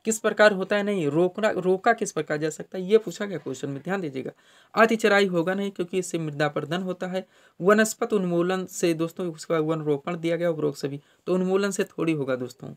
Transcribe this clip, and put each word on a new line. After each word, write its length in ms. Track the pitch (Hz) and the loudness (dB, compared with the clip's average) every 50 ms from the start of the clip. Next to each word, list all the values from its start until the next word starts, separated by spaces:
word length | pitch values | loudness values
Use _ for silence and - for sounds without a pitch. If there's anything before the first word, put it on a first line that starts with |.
| _ | _
किस 140 | - 220 - | -4 -4 0
प्रकार 320 | - 214 214 - 214 214 202 | 0 -2 4 6 6 6 6
होता 220 | 185 190 185 208 | 4 -2 0 0
है, 80 | 208 202 | 0 0
नहीं 240 | 202 208 196 160 143 | 0 -2 0 0 0
रोकना, 420 | 139 156 175 180 180 - 208 214 | 2 2 2 2 0 0 -2 0
रोका 440 | - - 170 180 185 185 - 226 220 | 0 0 2 2 0 2 4 2 2
किस 180 | 220 214 180 | 2 0 -4
प्रकार 260 | - - 151 - 151 151 | -4 -6 -4 -4 -4 -2
जा 120 | 151 156 | -2 -4
सकता 280 | 156 - 175 - - 190 | -4 -6 -14 -12 -10 -10
है, 60 | 185 | -2
ये 140 | 180 208 220 | 4 4 4
पूछा 280 | 214 - 170 - 208 | 4 2 -6 -8 -8
गया 120 | 202 190 151 | -6 -6 -8
क्वेश्चन 320 | - 139 131 127 - 143 | -8 -8 -8 -8 -6 -8
में, 140 | 139 139 135 | -8 -8 -6
ध्यान 180 | 170 190 202 | -6 -4 -4
दीजिएगा। 300 | 180 151 131 131 127 - - _ _ _ _ _ _ _ _ | -4 -6 -8 -8 -10 -10 -12 _ _ _ _ _ _ _ _
अति 200 | - 220 226 226 | 4 4 4 4
चराई 300 | 220 - 214 202 202 202 | 4 4 4 6 6 4
होगा 280 | 196 180 170 160 175 185 | 4 2 0 0 0 -2
नहीं 180 | 196 202 196 | -2 -4 -6
क्योंकि 280 | 196 - 185 175 - 190 | -4 -6 -8 -4 -2 -4
इससे 180 | 180 - - 170 | -4 -2 -4 -4
मृदा 280 | 160 156 147 143 151 | -4 -4 -2 0 -2
अपरदन 360 | 147 147 170 147 139 160 180 | 0 0 -4 -4 -4 -4 -4
होता 260 | 190 185 180 180 185 185 | -4 -6 -6 -6 -6 -6
है। 200 | 180 185 214 - _ _ _ _ _ _ | -6 -6 -6 -8 _ _ _ _ _ _
वनस्पत 520 | 170 180 208 214 220 220 - - 240 226 220 | 4 4 6 6 4 2 0 -4 -4 -2 0
उन्मूलन 520 | 208 185 180 175 170 170 180 190 185 185 | 0 0 0 0 0 0 0 0 -2 -4
से 280 | 180 - - - 175 165 | -8 -6 -2 0 0 2
दोस्तों, 400 | 156 165 165 - - 185 175 156 | 0 -2 -6 -4 -8 -8 -8 -8
उसके 200 | 160 - - 170 | -10 -6 -2 0
बाद 100 | 160 156 | 0 0
वन 180 | 156 160 160 | 0 -2 -2
रोपण 360 | 151 151 147 139 - - 175 170 | 0 -2 -2 -2 -2 -6 -8 -4
दिया 180 | 160 165 170 | -2 -2 -2
गया, 140 | 165 170 175 | 0 0 -2
उपरोक्त 280 | 165 151 151 147 143 - | -2 0 -2 -4 -4 -4
सभी, 240 | - 143 139 143 - _ _ _ _ - | -6 -8 -8 -8 -14 _ _ _ _ -2
तो 60 | 180 | 0
उन्मूलन 380 | 185 185 185 190 196 202 202 | 0 2 2 2 2 2 0
से 120 | 185 - 196 | 0 -2 -4
थोड़ी 300 | - - - 170 165 160 | -4 -2 -4 -2 -2 0
होगा 220 | 151 139 127 131 | -2 -2 -2 -2
दोस्तों, 380 | 123 127 123 - _ - - 143 | -4 -4 -8 -10 _ -14 -14 -14